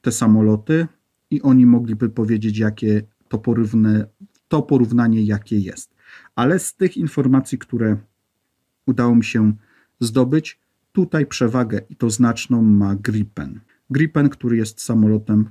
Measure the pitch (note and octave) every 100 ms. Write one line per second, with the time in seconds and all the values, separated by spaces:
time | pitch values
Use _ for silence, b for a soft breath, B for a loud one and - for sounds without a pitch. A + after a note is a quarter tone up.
0 | B2+ A#2 A2+ A2 G#2+ G#2+ G#2+ D#3+ E3 _
1 | _ _ _ D3 C#3 B2+ B2 A#2+ A#2 G#2+
2 | A#2 A2+ A2 A2 A2 G#2 G#2+ G#2+ G#2+ G#2
3 | G#2+ _ _ A#2 A#2+ A#2 G#2+ A2+ G#2+ G#2+
4 | G#2 _ - _ _ D#3 - C3+ A#2 A#2+
5 | A#2 A2+ G#2+ G#2 - G#2 F#2 - - b
6 | b b b - B2+ F3+ - - F#3 -
7 | D#3+ - B2+ C3+ C3 B2 - A#2 A2 G#2
8 | - _ _ _ _ _ _ _ - B2
9 | A#2+ A#2 G#2+ A#2 G#2+ G#2+ b b b _
10 | A#2 A#2+ B2+ D#3 D#3 - _ _ _ -
11 | F3 D#3 C#3 - A#2+ B2+ A#2 G#2 - -
12 | A#2 G#2 A#2+ A2+ - A#2+ A2 G2+ G2 G2+
13 | G2+ G#2+ G#2 - C#2 G#2+ - _ - C3+
14 | D#3 D#3 C#3+ - A#2+ A#2 G#2+ - - A#2
15 | G#2+ G#2+ G#2+ G#2+ G#2+